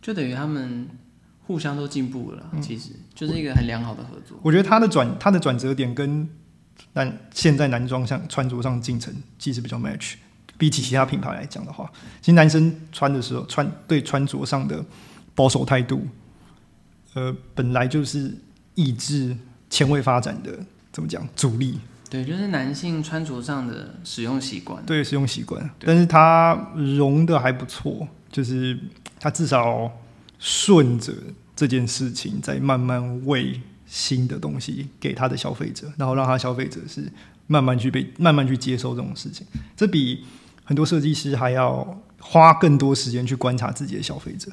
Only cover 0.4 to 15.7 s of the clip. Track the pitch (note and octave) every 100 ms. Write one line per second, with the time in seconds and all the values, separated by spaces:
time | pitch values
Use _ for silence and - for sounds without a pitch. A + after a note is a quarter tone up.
0.4 | D3+ D3 B2+ A#2+ B2 - - _ _ _
1.4 | - F#3+ D3+ C#3+ C#3+ C#3+ B2+ C3 A#2 -
2.4 | - D#3 D3 A2+ - - - - D#3 E3
3.4 | D3 C3 A#2+ A#2 A#2 G#2+ A#2+ - - -
4.4 | D#3 E3 G3 A3 A3+ D#3+ A#2+ - G3+ F#3+
5.4 | D3 B2 C3 C3+ B2+ A#2+ C#3+ D3 D#3 -
6.4 | - _ _ _ - - C3 - - -
7.4 | E3+ C#3 C#3+ A#2+ B2 B2+ A#2+ C3 D3+ -
8.4 | C3 B2 B2 B2 A#2 B2 - - - -
9.4 | - A#2+ B2 A#2 C3 - - - _ _
10.4 | - - D#3 C3 B2 C3 C3+ C#3+ - -
11.4 | D3 - - D3 - - - - - E3+
12.4 | D#3 D#3 E3 D#3+ - - C#3 C#3 A#2 B2
13.4 | - - C#3+ - - D#3 - C#3 C#3 C#3
14.4 | C3+ C#3 C#3 D#2 - - - - - -
15.4 | C3 C3 B2+